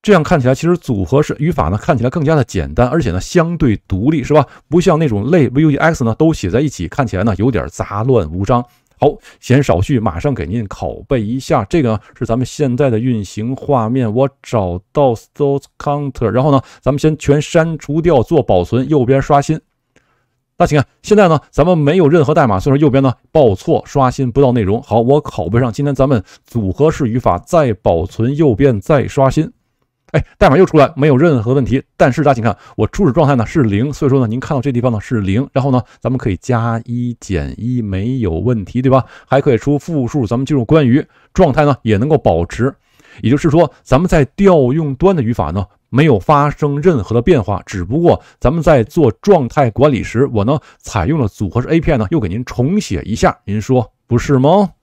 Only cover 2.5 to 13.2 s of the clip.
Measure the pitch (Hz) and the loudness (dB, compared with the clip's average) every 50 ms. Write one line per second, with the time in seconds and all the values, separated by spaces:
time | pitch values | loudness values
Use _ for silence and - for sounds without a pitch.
2.5 | - 98 78 67 73 113 120 123 123 - - 107 82 92 - - - 175 160 165 | -4 -6 -6 -4 -2 -2 0 0 0 -2 -2 -2 -4 -4 -6 -2 0 0 0 0
3.5 | 175 156 165 131 104 - _ _ 98 90 101 135 156 - - 123 143 151 135 - | -2 -2 0 0 0 -2 _ _ -6 -2 0 0 -2 -2 -2 2 2 2 2 0
4.5 | - - _ _ 143 175 165 190 165 151 165 147 110 101 101 127 175 180 143 113 | -6 -20 _ _ -2 0 2 2 2 2 0 0 -2 -2 -2 0 2 2 2 2
5.5 | 120 135 160 156 139 - - 160 165 - 127 113 110 - 156 160 156 - - 92 | 2 2 2 2 2 2 0 0 0 0 -2 -2 0 2 0 0 0 0 -4 -2
6.5 | 82 117 147 151 - - 87 78 - - 135 110 - 92 95 117 101 87 101 131 | -2 0 -2 -2 -4 -6 -10 -8 -4 -4 -4 -4 -2 -2 -2 -2 -2 0 -2 -2
7.5 | 123 92 64 69 - - 101 - 104 101 110 127 131 117 92 76 80 90 101 - | -2 -2 -6 -6 -8 -10 -10 -8 -6 -6 -2 0 0 0 0 -2 -6 -6 -2 0
8.5 | 131 120 123 _ _ _ _ _ _ _ - 147 143 - _ - - _ _ - | -2 -2 -2 _ _ _ _ _ _ _ 0 0 0 -2 _ -20 -20 _ _ 0
9.5 | 120 139 143 - 90 85 98 - 151 120 104 113 82 85 - 143 139 - 80 73 | 2 2 2 2 0 -2 0 -2 -2 -2 -2 -4 -6 -4 -4 -4 -4 -4 -6 -6
10.5 | 95 120 113 98 - - - 78 60 - 90 _ 143 123 107 101 117 135 - - | -6 -6 -8 -8 -10 -10 -10 -10 -10 -12 -6 _ -4 -4 -2 -4 -6 -8 -4 -2
11.5 | 165 135 104 - - 175 143 117 110 104 _ - _ _ - - 113 123 127 127 | -2 -2 -2 0 -2 0 0 0 -2 -2 _ -12 _ _ -4 -4 -2 -2 -2 -6
12.5 | - - 147 135 120 123 147 135 117 107 117 131 123 110 | -4 -4 -2 -2 0 0 0 0 0 0 -2 -2 -2 -4